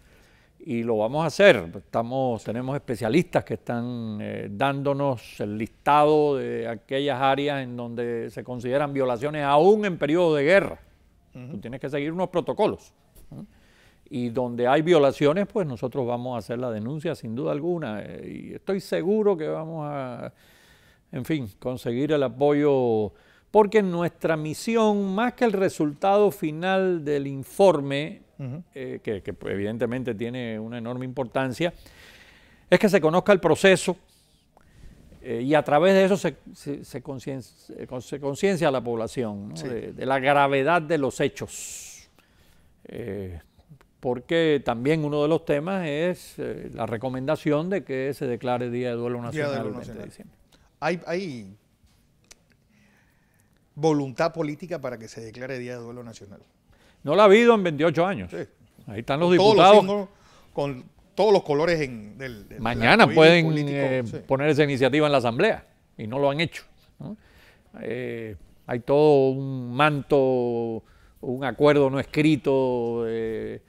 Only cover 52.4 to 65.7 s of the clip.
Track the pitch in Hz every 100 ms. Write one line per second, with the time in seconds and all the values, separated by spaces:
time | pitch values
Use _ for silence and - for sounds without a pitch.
52.4 | _ _ _ _ _ _ _ _ _ _
53.4 | _ _ _ - 160 151 135 117 165 160
54.4 | 151 147 170 165 131 117 110 - 113 110
55.4 | 131 131 123 123 117 123 117 110 101 98
56.4 | _ _ _ _ _ _ 139 170 214 208
57.4 | 240 226 180 143 165 156 180 165 90 175
58.4 | - _ _ _ - 104 123 143 175 180
59.4 | 202 208 180 208 190 208 190 _ _ _
60.4 | _ - 143 127 - _ _ - 208 190
61.4 | - 143 170 170 139 117 104 104 135 110
62.4 | - 110 113 120 113 208 175 160 160 170
63.4 | 160 151 143 139 135 131 117 151 - 135
64.4 | 151 143 147 135 127 147 151 143 120 117
65.4 | 214 185 -